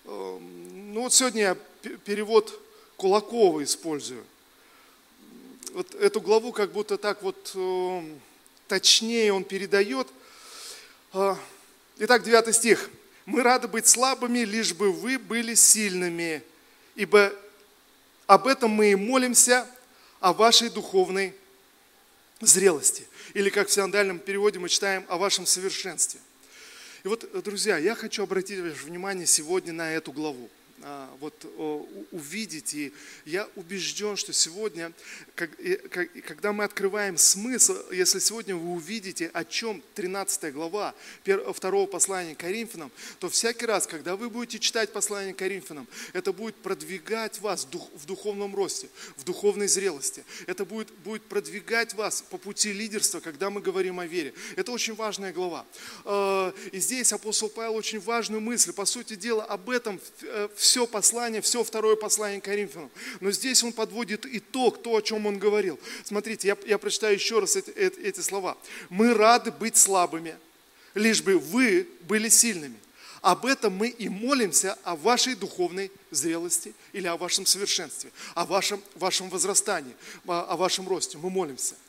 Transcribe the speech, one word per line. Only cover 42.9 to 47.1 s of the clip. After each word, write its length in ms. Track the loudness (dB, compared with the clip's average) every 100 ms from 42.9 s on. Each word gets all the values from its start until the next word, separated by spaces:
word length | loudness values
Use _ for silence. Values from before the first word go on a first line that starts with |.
| -16 -18 -10
то 120 | -4
всякий 340 | 0 0 -2
раз, 220 | 0 0 -2
когда 300 | -6 -6 -6
вы 120 | -6
будете 300 | -8 -10 -4
читать 340 | -2 0 -2
послание 400 | -2 -4 -4 -8
к 60 | -6
Коринфянам, 500 | -4 -6 -10 -14 -14 -16 -8
это 220 | -4 -4
будет 220 | -4 -8 -10
продвигать 840 | -8 -6 -6 -10 -6